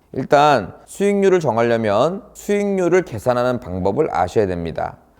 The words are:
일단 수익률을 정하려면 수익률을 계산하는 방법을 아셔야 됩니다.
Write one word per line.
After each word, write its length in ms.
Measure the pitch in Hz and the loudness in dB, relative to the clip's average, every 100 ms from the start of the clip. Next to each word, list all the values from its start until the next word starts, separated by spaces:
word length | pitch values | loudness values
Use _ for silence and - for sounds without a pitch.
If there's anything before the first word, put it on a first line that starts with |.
| _ | _
일단 600 | - - 143 151 131 90 - | -10 0 4 4 2 0 -10
수익률을 560 | - - 202 202 196 180 | -18 -4 -2 2 2 2
정하려면 840 | 151 113 117 117 110 101 147 190 - | 2 0 2 2 2 2 0 -2 -10
수익률을 720 | - - 208 202 190 175 180 170 | -12 -4 -2 0 -2 2 0 0
계산하는 520 | 110 123 123 123 123 | -4 -2 0 0 -2
방법을 540 | - 92 92 117 160 | -6 -4 -2 0 -2
아셔야 320 | 80 90 113 98 | -2 0 0 0
됩니다. 520 | 87 82 80 82 - _ _ | -2 -6 -6 -8 -10 _ _